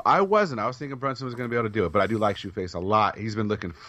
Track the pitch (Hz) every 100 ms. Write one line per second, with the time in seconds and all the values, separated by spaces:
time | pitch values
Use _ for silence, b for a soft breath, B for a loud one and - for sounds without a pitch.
0 | - 156 196 208 196 120 110 127 147 135
1 | 135 123 127 120 120 120 113 107 104 104
2 | 98 110 104 98 101 92 92 90 92 107
3 | 101 - 110 107 104 104 92 85